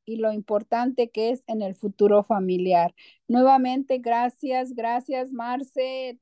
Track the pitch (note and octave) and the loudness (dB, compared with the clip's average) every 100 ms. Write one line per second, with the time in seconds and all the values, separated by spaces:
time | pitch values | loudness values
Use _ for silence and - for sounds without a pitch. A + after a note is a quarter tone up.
0 | - A3 A3 G#3+ - G#3 A3 A#3 B3 B3+ | -10 -4 -2 -2 -2 -4 -2 -2 0 0
1 | A#3 - A3+ B3+ - A3 G3 F#3+ G#3 - | -2 -2 -2 -2 -6 -6 -6 -6 -6 2
2 | G#3 G#3 G3+ G#3 F#3 F3+ F#3 F3 E3+ - | 4 4 2 0 0 -2 2 2 2 -2
3 | - _ - A#3+ C4 C4+ B3+ C4 C4+ B3+ | -20 _ -2 4 6 6 2 -2 -2 -2
4 | A#3+ A#3 B3 - C#4+ B3+ B3+ A#3+ A3+ A#3+ | 0 0 0 -4 -4 -4 -4 -6 -4 -4
5 | B3+ C4 C4 B3+ B3 B3+ C4 C#4 B3+ C4 | -4 -6 -6 -8 -6 -6 -6 -6 -4 -6
6 | B3+ B3 | -10 -10